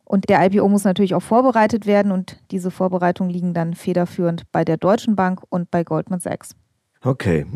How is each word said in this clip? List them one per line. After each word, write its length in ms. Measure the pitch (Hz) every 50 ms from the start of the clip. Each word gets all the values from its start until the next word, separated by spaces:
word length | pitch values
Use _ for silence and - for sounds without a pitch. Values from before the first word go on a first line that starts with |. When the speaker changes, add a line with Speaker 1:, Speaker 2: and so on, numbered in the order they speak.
| _
Speaker 1:
Und 240 | - 202 196 - -
der 160 | 196 143 175
I 60 | 190
P 100 | 196 208
O 80 | - 196
muss 160 | 202 202 202
natürlich 300 | 202 180 208 202 185 175
auch 80 | 175
vorbereitet 640 | - - 220 240 254 262 240 226 214 214 226 214 -
werden 260 | 202 202 202 202 202
und 240 | 190 185 180 - - - _ _
diese 200 | 190 185 175 185
Vorbereitungen 600 | - - 190 185 185 175 180 175 180 - 190 180
liegen 220 | 175 180 180 180 170
dann 180 | 170 165 170
federführend 720 | 170 - - 185 175 175 175 - - - 175 170 170 165 - _
bei 140 | - 165 165
der 100 | 165 160
Deutschen 400 | 156 - 180 214 - - 226 208
Bank 240 | 190 185 185 185 - - _
und 220 | - 180 175 -
bei 120 | - 170
Goldman 380 | 165 - 160 156 - - 190 180
Sachs. 300 | - - - - - - - _ _ _ _ _ _ _ _ _
Speaker 2:
Okay, 440 | - 127 131 - - 98 82 76 69 - 123